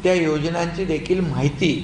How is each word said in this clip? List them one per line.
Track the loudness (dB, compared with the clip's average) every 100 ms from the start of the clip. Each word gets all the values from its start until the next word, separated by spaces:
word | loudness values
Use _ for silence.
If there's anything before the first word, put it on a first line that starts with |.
त्या | 4
योजनांची | 2 2 0 -2 -2 -4 -4
देखील | -4 -4 0 0
माहिती | 0 0 0 2 0 0